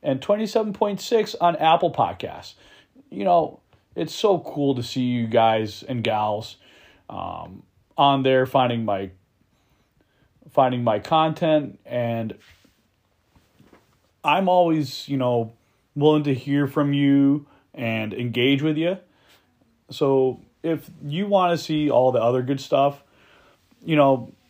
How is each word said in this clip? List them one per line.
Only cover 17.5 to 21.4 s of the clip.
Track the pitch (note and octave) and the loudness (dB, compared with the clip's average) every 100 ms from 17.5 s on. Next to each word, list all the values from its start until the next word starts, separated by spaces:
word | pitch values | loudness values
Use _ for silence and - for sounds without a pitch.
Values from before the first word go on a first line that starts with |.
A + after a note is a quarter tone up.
| _ _ | _ _
and | - A#2 A2 G#2+ | -8 -6 -4 -6
engage | G2+ A#2+ A#2 C3 C#3 | -6 -6 0 2 2
with | D#3 D3+ | 0 0
you. | E3 F#3+ _ _ _ _ _ _ _ _ _ | -2 -4 _ _ _ _ _ _ _ _ _
So | - C#3+ C3+ C3 B2+ - _ | -2 2 2 2 -2 -14 _
if | D#3+ D#3+ - - | -4 -4 -6 -16
you | D3 D3+ G3+ | -8 -6 0
wanna | G3+ | 2